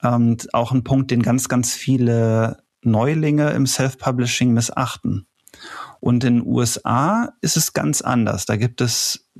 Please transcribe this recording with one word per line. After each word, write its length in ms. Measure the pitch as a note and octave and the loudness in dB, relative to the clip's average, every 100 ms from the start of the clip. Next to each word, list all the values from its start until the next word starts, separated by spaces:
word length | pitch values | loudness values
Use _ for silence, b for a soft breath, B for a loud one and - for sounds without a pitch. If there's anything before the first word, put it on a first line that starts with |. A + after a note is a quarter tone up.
Und 520 | B2 A#2+ A#2 A#2 - | 0 2 2 0 -2
auch 200 | A#2+ A#2 | -2 0
ein 120 | B2+ | 0
Punkt, 260 | A#2 C3+ C3+ | 2 0 2
den 120 | A#2+ | 0
ganz, 260 | A2+ B2+ - | 2 0 0
ganz 240 | B2 B2 | -2 -2
viele 920 | - - C3 A#2+ A#2 A2+ A2+ A2+ - _ _ | -4 -2 2 2 2 2 2 0 -4 _ _
Neulinge 680 | A#2 A2 C3 D#3+ D3+ D3 D3 | 0 2 2 0 2 2 2
im 140 | C#3 C3+ | 0 0
Self-Publishing 840 | - C3 - C3+ B2+ A#2+ - B2 | 0 -2 -2 -4 -2 -2 0 2
missachten. 760 | A#2 A#2 - B2+ - - G2+ - _ _ B B B B B | 2 0 -2 -4 -4 -4 -6 -8 _ _ B B B B B
Und 240 | - A#2+ | 0 2
in 160 | B2 A#2+ | 2 2
den 60 | - | 2
U 140 | B2 | 0
S 240 | A#2+ - | 0 -2
A 460 | - A#2+ D#3 A3 A#3+ - | -2 0 2 0 -2 -4
ist 160 | E3+ E3 | -2 -2
es 160 | - | -2
ganz 300 | - D3+ D3 | -2 -2 -2
anders. 420 | - B2 G#2+ G2+ | 0 0 0 -2
Da 120 | - G#2 | -2 -2
gibt 260 | A#2 - | -2 -2
es 480 | B2 - - - _ | -2 -2 -4 -6 _